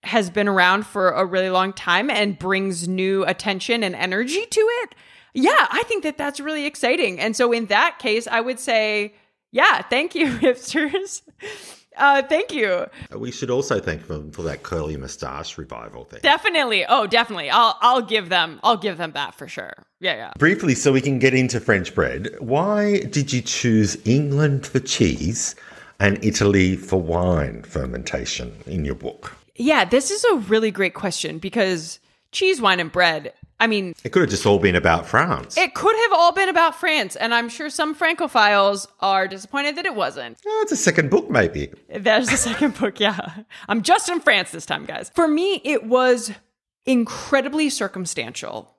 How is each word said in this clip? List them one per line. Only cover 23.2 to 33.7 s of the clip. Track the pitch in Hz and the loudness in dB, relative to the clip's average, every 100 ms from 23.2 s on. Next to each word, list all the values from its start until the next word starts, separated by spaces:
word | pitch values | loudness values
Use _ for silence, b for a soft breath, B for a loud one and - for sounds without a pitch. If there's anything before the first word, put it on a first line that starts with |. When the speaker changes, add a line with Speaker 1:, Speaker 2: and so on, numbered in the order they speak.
| 143 | -2
Speaker 2:
you | 127 | -2
choose | - - 123 110 101 - 110 | -4 -2 2 4 2 0 0
England | 131 147 139 151 139 - | 2 2 2 2 0 -2
for | 131 | -4
cheese | - - 95 65 78 113 - - B B B B | -2 2 2 2 -4 -4 -6 -8 B B B B
and | 101 101 | 0 2
Italy | 107 101 101 98 92 95 | 0 2 4 4 4 0
for | - 95 | -2 -2
wine | 82 85 90 85 69 57 | 0 0 2 2 0 -6
fermentation | - 78 64 60 62 - - - 60 53 - | -10 -8 -6 -8 -8 -8 -6 -8 -10 -12 -8
in | 85 | -6
your | 73 65 | -4 -6
book? | 60 - - - _ _ | -8 -12 -18 -20 _ _
Speaker 1:
Yeah, | 240 302 | 0 2
this | 180 240 269 | 4 2 0
is | 403 | 0
a | 480 339 | 2 0
really | 190 220 220 | 2 0 0
great | 196 190 | -2 -4
question | - 196 - 175 156 | -2 -6 -6 -8 -8
because | 190 233 190 175 160 - _ _ _ | -6 -2 0 -2 -6 -16 _ _ _
cheese, | - 381 349 | -2 0 2
wine, | 214 180 | 2 2
and | 160 | 0
bread, | 175 175 156 147 - - _ | 2 2 2 -8 -16 -20 _
I | |
mean, | 226 | 2